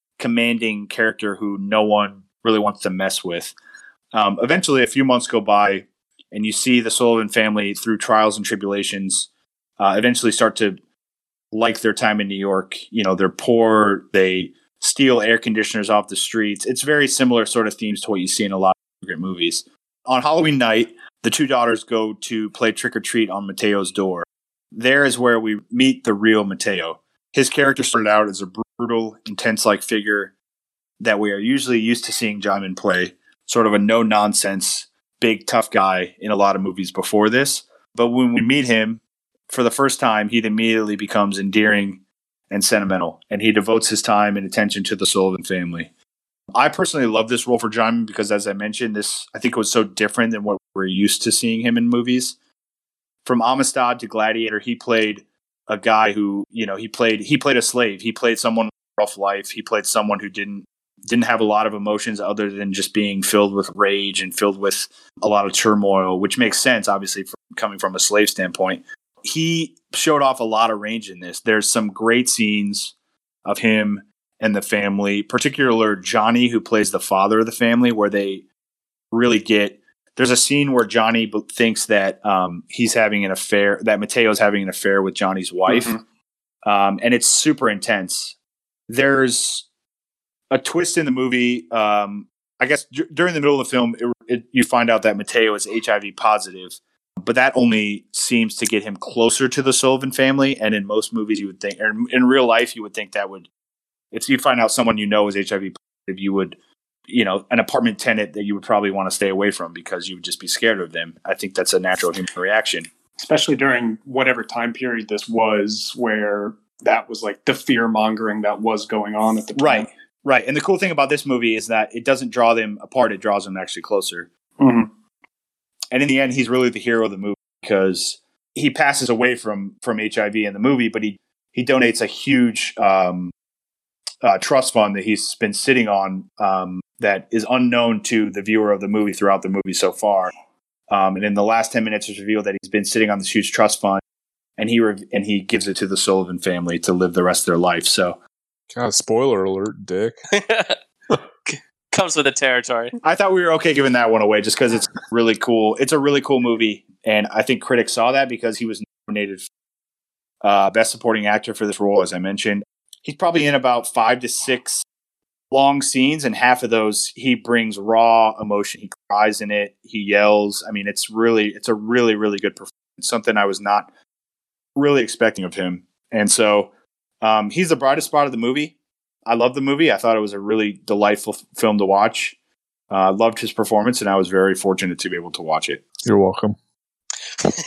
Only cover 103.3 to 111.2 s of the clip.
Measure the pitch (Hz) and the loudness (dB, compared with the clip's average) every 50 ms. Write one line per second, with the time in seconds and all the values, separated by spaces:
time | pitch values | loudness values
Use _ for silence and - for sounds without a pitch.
103.3 | 98 95 85 _ _ _ _ _ _ _ _ _ _ _ _ _ - - - - | -10 -16 -20 _ _ _ _ _ _ _ _ _ _ _ _ _ -12 -8 -2 0
104.3 | 135 123 - 147 127 120 113 110 - - 120 113 110 107 107 101 104 104 104 104 | 0 2 2 2 2 4 2 2 2 2 2 0 0 0 0 0 2 2 2 2
105.3 | 98 101 98 - 107 98 98 95 92 - - _ _ _ _ - 95 92 98 98 | 0 -2 -4 -2 -4 -6 -6 -8 -10 -14 -20 _ _ _ _ -12 -10 -6 -4 -2
106.3 | 98 98 95 85 - - _ _ _ _ _ _ _ _ _ - - 120 110 95 | -2 0 -2 -2 -6 -14 _ _ _ _ _ _ _ _ _ -4 -2 0 0 0
107.3 | 92 101 - _ 123 120 110 - - 135 117 117 101 - - 127 113 107 104 90 | -2 -4 -4 _ 0 0 0 0 0 0 0 -2 -2 -2 -2 -2 0 0 -2 -4
108.3 | - 104 101 101 101 98 92 - 117 104 104 101 95 98 95 92 - - 101 98 | -6 -8 -6 -6 -6 -6 -2 0 0 0 2 0 -2 -2 -4 -4 -2 -2 -2 0
109.3 | 95 95 101 104 95 - 90 82 85 87 82 - 98 90 87 95 92 87 85 87 | 0 0 0 0 0 -2 -8 -12 -12 -16 -12 -10 -10 -8 -8 -10 -12 -12 -10 -10
110.3 | - - - 90 - - 117 113 110 98 90 82 82 82 82 82 82 _ | -10 -10 -6 -6 -4 0 0 0 0 0 -4 -6 -8 -8 -10 -10 -12 _